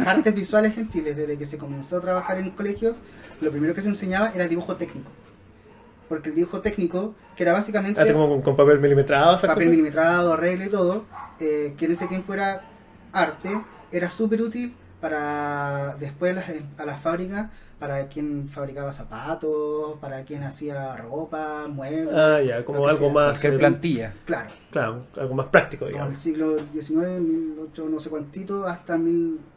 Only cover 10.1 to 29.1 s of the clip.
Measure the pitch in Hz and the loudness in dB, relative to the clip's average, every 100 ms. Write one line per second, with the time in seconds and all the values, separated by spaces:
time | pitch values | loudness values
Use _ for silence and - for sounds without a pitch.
10.1 | 175 175 160 170 185 190 202 175 208 - | 4 2 2 0 0 -2 0 2 0 -6
11.1 | - - - 156 151 147 143 160 170 175 | -16 -16 -6 -2 -2 -2 -2 -2 -2 -2
12.1 | 185 185 196 196 190 - - - - - | -6 -4 -2 -2 -2 -10 -20 -20 -20 -4
13.1 | 190 160 - 185 214 - - - 175 175 | 0 0 -2 -6 -6 -8 -18 -6 -4 -4
14.1 | - 220 220 226 240 240 - - - 160 | -2 0 0 0 -4 -8 -12 -20 -10 -6
15.1 | 151 147 147 147 143 143 143 139 139 143 | -4 -4 -4 -4 -4 -4 -4 -6 -8 -12
16.1 | - 180 185 180 156 147 - 147 143 165 | -2 -2 -2 -6 -10 -12 -10 -10 -4 -2
17.1 | 175 185 202 220 - - - 143 139 139 | -2 -4 -6 -8 -12 -20 -10 -6 -6 -6
18.1 | 151 147 143 139 143 139 139 139 139 - | -6 -4 -4 -8 -8 -8 -6 -8 -10 -12
19.1 | - 147 160 156 151 151 151 151 147 139 | -10 -8 -4 -2 -2 -2 -4 -6 -8 -10
20.1 | 135 135 147 139 - 147 139 135 123 117 | -10 -10 -10 -10 -8 -8 -6 -8 -10 -10
21.1 | 147 160 156 156 151 151 143 135 156 160 | -8 -6 -6 -6 -8 -8 -8 -6 -4 0
22.1 | 160 156 151 131 117 123 143 143 151 143 | 4 6 6 4 0 -2 2 4 4 4
23.1 | 147 147 143 143 135 143 - 170 123 110 | 6 4 4 2 6 4 4 0 -2 -4
24.1 | - - 160 - - - 151 113 117 127 | -10 -4 -4 -4 -16 -6 -2 -2 -4 -10
25.1 | - 131 131 131 170 - - - 143 143 | -8 -4 -4 4 4 4 -4 -6 -4 -6
26.1 | 139 165 156 156 151 147 151 143 160 180 | -4 -4 -2 0 0 -4 -8 -2 0 0
27.1 | 180 165 160 160 156 156 165 156 156 151 | 0 0 0 -2 -8 -12 -8 -4 -4 -4
28.1 | 151 143 190 190 196 190 175 - 165 165 | -8 -8 -10 -6 -6 -4 -8 -4 0 2